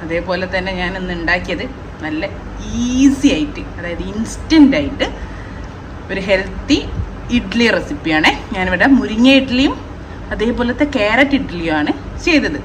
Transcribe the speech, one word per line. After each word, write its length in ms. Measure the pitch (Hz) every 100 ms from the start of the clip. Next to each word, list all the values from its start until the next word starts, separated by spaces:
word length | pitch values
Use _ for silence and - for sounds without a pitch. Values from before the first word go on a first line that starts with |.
അതേപോലെ 420 | 160 165 175 180 185
തന്നെ 180 | 185 185 185
ഞാൻ 140 | 180 190
ഇന്ന് 160 | 185 175
ഉണ്ടാക്കിയത് 460 | 170 180 180 170 247 - - -
നല്ല 260 | 156 156 151 - - - 214 226
ഈസി 440 | 240 254 277 269 285
ആയിട്ട്, 300 | 165 294 - - -
അതായത് 260 | 170 170 180
ഇൻസ്റ്റന്റ് 640 | 208 233 - - 320 277 170
ആയിട്ട് 280 | 139 - - - - - - - - - - - -
ഒരു 100 | 190 185
ഹെൽത്തി 500 | 190 190 196 - 269 - - - - - 240
ഇഡ്ഡലി 280 | - 233 233 185
റെസിപ്പിയാണേ. 560 | - 143 160 156 - 392 - 196
ഞാനിവിടെ 320 | 185 180 233 269
മുരിങ്ങ 300 | 208 220 254 269
ഇഡ്ഡലിയും 340 | 262 247 277 - - - - - - 208
അതേപോലത്തെ 520 | 220 233 240 247 294 -
ക്യാരറ്റ് 420 | 208 233 277 277
ഇഡ്ഡലിയുമാണ് 540 | - 170 165 156 147 - - - -
ചെയ്തത്. 300 | 311 214 143